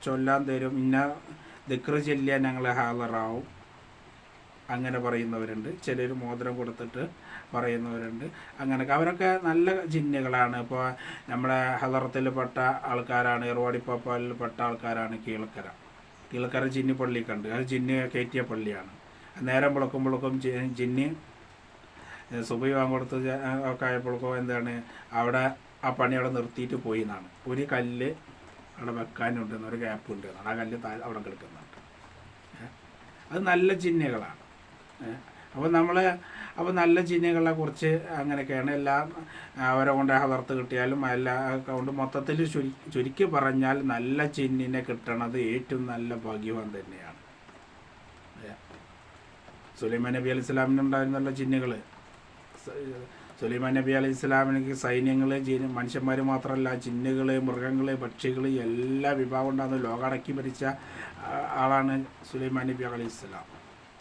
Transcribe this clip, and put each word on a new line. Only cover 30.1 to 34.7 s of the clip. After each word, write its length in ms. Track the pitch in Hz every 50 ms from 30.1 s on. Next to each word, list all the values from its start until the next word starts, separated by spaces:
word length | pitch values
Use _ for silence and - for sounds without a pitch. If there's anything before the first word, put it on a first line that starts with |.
| 104
ഉണ്ട് 140 | 98 98
എന്നാണ്. 220 | 98 95 95 98 107
ആ 60 | 113
കല്ല് 220 | 113 113 110 117 117 113
താഴെ 160 | 110 110 113
അവിടെ 180 | 117 117 110 110
കിടക്കുന്നുണ്ട്. 600 | 104 101 95 - - - - 78 78 - - - - - - - - - - - - - - - - - - - 113
ഏ? 20 | 127 - - - - - - - - - - - -
അത് 160 | 147 180 196
നല്ല 260 | 185 180 175 180 190 196
ജിന്നുകളാണ്. 720 | 175 175 180 170 165 151 135 120 107 - - - - - - - - - -